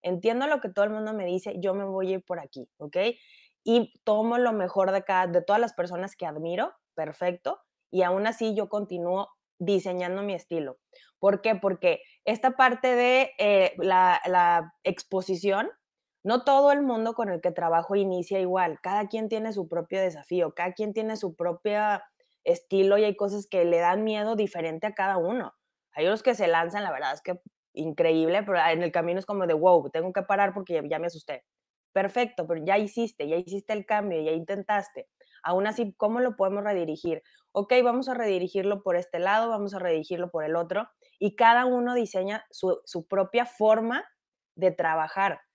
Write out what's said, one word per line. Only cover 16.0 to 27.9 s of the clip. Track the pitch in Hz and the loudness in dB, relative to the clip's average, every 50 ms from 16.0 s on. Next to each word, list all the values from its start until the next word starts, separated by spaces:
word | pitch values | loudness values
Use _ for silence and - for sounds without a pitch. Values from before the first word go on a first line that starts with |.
| _ _ _ _ _ | _ _ _ _ _
no | 196 233 254 | 0 0 2
todo | - 285 269 277 285 285 | 4 4 6 6 8 6
el | 285 285 | 6 4
mundo | 285 262 240 220 220 226 226 | 2 0 0 0 -2 -2 -2
con | - 226 202 | -2 -2 -2
el | 180 165 | -2 -2
que | - 180 | -2 -4
trabajo | 170 170 170 165 165 170 170 185 196 | -2 0 0 2 2 2 0 0 0
inicia | 202 196 190 185 180 175 - 196 190 | 0 0 0 -2 -4 -4 -2 -2 -2
igual, | 185 180 185 185 180 165 151 - | 0 0 0 0 0 0 -2 -6
cada | - 185 196 208 208 | -6 -4 -2 -2 -2
quien | 202 - 220 220 202 | -4 -6 -6 -4 -4
tiene | 226 214 220 220 | -4 -4 -4 -6
su | 202 202 175 160 | -6 -6 -6 -4
propio | 170 170 160 _ 180 190 | -6 -6 -6 _ -2 -2
desafío, | 190 180 160 147 - - 175 180 170 151 | -2 -2 -4 -8 -8 -4 0 0 0 0
cada | - - 175 185 | -2 -4 -6 -6
quien | 180 - 214 208 202 | -4 -6 -6 -4 -4
tiene | 226 220 220 220 | -4 -4 -4 -6
su | 208 208 180 160 | -6 -6 -8 -6
propio | _ 170 175 170 175 _ 214 208 208 214 208 202 196 - _ _ _ _ _ _ _ _ | _ -4 -4 -4 -4 _ -2 0 0 0 0 -2 -2 -4 _ _ _ _ _ _ _ _
estilo | 170 170 170 _ _ 196 190 190 196 202 208 | 0 0 0 _ _ 2 4 6 6 6 4
y | 214 | 4
hay | 208 196 | 2 0
cosas | - 208 196 202 208 202 | -2 -4 -4 -4 -6 -8
que | _ - 185 170 | _ 0 2 4
le | 175 170 165 | 4 4 4
dan | 175 175 180 208 214 | 4 2 2 2 0
miedo | 220 214 214 208 214 226 | -2 -2 -2 -2 -2 0
diferente | 214 208 196 - 175 160 160 160 160 - | 0 -2 -2 -2 -6 -6 -6 -6 -4 -6
a | 214 208 | -6 -4
cada | - 190 196 190 | -2 -2 0 0
uno. | 180 165 180 233 254 175 - _ _ _ _ _ _ _ _ | 0 0 0 -2 -4 -6 -8 _ _ _ _ _ _ _ _
Hay | _ 151 160 | _ -2 0
unos | 180 214 214 | 0 0 2
que | - 262 233 | 0 0 0
se | 202 202 | 2 2
lanzan, | 170 165 165 170 170 185 202 | 2 2 2 0 0 -4 -4
la | 208 185 | -4 -4
verdad | 147 131 147 131 143 | -6 -4 -4 -6 -6
es | - | -6
que | _ - 180 180 _ - _ _ _ _ | _ -8 -10 -8 _ -20 _ _ _ _
increíble, | _ - 156 160 | _ -8 -8 -6